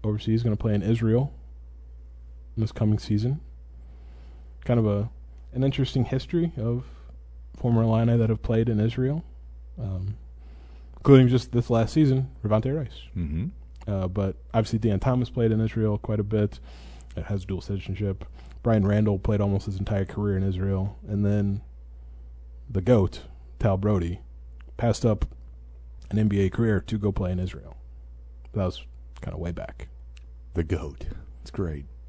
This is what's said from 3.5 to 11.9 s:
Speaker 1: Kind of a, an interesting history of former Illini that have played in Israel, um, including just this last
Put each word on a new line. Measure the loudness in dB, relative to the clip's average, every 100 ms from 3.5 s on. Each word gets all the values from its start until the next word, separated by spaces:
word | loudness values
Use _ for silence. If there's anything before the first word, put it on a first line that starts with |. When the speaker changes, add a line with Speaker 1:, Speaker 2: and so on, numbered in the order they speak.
| -18 -18 -18 -18 -18 -18 -18 -18 -18 -18 -8 0
Speaker 1:
Kind | 4
of | 4
a, | 2 0 -6 -16 -18 -8
an | 0
interesting | 0 2 2 2 2
history | 0 0 0 0 0
of | -2 -2 -4 -14 -16 -18 -18 -18 -16 -4
former | 2 4
Illini | 6 6 6 6
that | 4
have | 2
played | 2 2 4
in | 4
Israel, | 2 2 0 0 -6 -12 -16 -16 -14 -8
um, | -6 -4 -4 -6 -10 -18 -18 -18 -18 -18 -18 0
including | 10 10 10
just | 6 2
this | 0 2
last | 2 4